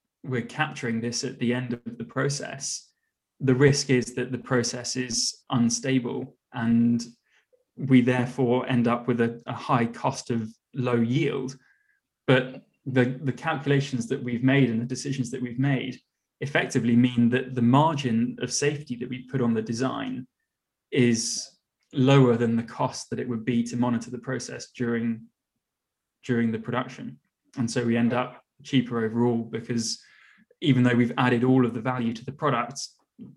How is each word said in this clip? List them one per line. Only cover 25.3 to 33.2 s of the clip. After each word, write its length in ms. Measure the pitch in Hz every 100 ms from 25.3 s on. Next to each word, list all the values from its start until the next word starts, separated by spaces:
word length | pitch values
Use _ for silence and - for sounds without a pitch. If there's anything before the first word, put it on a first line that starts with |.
| _ _ _ _ _ _ _ _ _
during 280 | - 117 117
the 60 | 110
production. 600 | - 120 - - 110 - _ _ _ -
And 140 | 113
so 140 | 123
we 120 | 117 117
end 160 | 117
up 320 | 120 123 - _ _
cheaper 420 | - 135 120 117
overall, 340 | 110 117 120 117
because 640 | 113 117 - 117 113 - _ _ _ _ _ _
even 220 | 170 123
though 120 | 123
we've 180 | 120 120 131
added 280 | 127 120
all 200 | 127 131
of 80 | 123
the 60 | 113
value 320 | 123 127 117
to 120 | 113
the 80 | -
product, 480 | 139 151 120 117 - - _ _ -